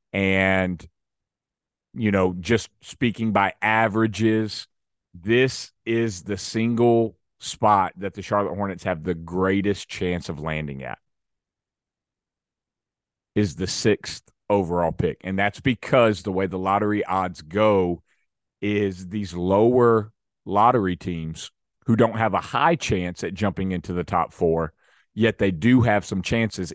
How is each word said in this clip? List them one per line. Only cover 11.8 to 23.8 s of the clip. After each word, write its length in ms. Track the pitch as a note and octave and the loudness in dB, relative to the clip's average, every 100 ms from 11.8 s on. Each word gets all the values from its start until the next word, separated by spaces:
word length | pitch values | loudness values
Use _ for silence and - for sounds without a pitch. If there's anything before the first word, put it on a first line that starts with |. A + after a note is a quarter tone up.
| _ _ _ _ _ _ _ _ _ _ _ _ _ _ _ - | _ _ _ _ _ _ _ _ _ _ _ _ _ _ _ -2
is 200 | G#2 - | -2 -2
the 120 | F#2+ | -6
sixth 560 | - A2+ G#2 - - - _ - | -2 0 0 -2 -16 -18 _ -2
overall 420 | G2+ F2 F2 E2 | 0 0 0 0
pick. 280 | E2+ E2+ - | 0 -4 -4
And 160 | - F#2+ | -6 -2
that's 200 | G2+ - | -2 -2
because 640 | - A#2+ - C3+ A#2 G2+ | -2 -4 2 4 4 2
the 100 | G#2 | -4
way 160 | F#2 F#2+ | -4 -2
the 120 | F#2 | -2
lottery 440 | F#2 G2+ G#2 G#2 | -2 0 0 -2
odds 380 | - F#2+ F2+ F2 | -2 -2 -2 -6
go 640 | D#2 F#2 G#2+ G2+ F2+ E2+ _ _ _ _ _ _ | -6 2 4 4 2 -2 _ _ _ _ _ _
is 460 | G2+ G#2 G2+ F#2 F#2 | -2 0 -2 -4 -8
these 260 | G#2+ G2 | -8 -8
lower 800 | F2 F2+ G2 A2+ B2+ A#2+ A2+ G#2+ _ _ _ - | -4 0 4 4 6 4 4 0 _ _ _ -4
lottery 500 | G2 A2+ B2 F#2+ F2+ | 2 4 4 0 -2
teams 540 | F#2 E2+ D#2+ D#2+ - _ _ _ - | -6 -8 -8 -10 -16 _ _ _ 0
who 120 | A2+ | 4
don't 200 | A2+ A2 | 4 2
have 160 | A2+ | 0
a 60 | F#2+ | 0
high 360 | - B2+ D3+ E3+ | -2 0 2 2
chance 500 | - G2+ F2 E2+ F2 | 0 -2 -4 -6 -8
at 80 | |
jumping 400 | F2 G#2 F#2 F#2+ | -4 -2 -2 -4
into 180 | F2+ | -4